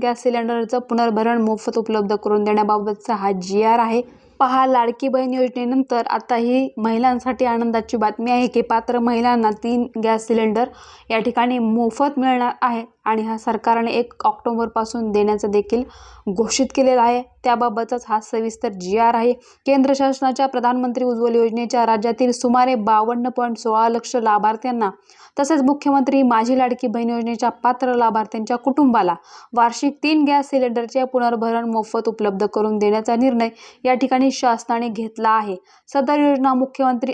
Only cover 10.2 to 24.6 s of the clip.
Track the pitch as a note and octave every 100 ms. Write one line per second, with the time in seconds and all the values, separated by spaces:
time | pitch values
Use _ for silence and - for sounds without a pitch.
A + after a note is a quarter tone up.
10.2 | - A3+ A3 G#3+ B3+ - - - - A3
11.2 | A#3 A#3 B3 B3 A3+ A3+ A#3 A3+ C#4+ C#4+
12.2 | C4 B3+ B3 - B3 A#3 A#3 _ G#3+ A3
13.2 | A3 A3 - G#3+ A#3 A3+ A#3 A3+ A#4+ -
14.2 | A3+ - A#3+ A3+ A3+ A3+ A3 A#3+ A3 G#3
15.2 | G#3 G#3 G#3 G#3 G3+ A#3 B3+ - - -
16.2 | - F#3 A3 - C4 - C4 B3+ A#3 B3
17.2 | B3+ _ B3+ A#3 A#3+ A3 A3+ A#3+ A#3 G#3
18.2 | - A3+ A3+ A3 - F#3+ F3+ G#3+ A#3 A#3
19.2 | A#3 A#3+ - _ - C#4 C4+ C4+ C4+ C4+
20.2 | C4 B3+ C4+ C4 A#3+ B3+ B3 A#3 B3 A#3
21.2 | A#3+ A#3 A3+ A3+ A#3 B3 A3+ A3+ A#3 A#3
22.2 | B3 A#3+ B3 B3 B3+ B3+ G#3 G#3+ A3 A#3+
23.2 | B3 B3 A#3+ A3+ A3+ A3 A3+ A#3 A3+ B3
24.2 | A3 G#3 G#3+ A3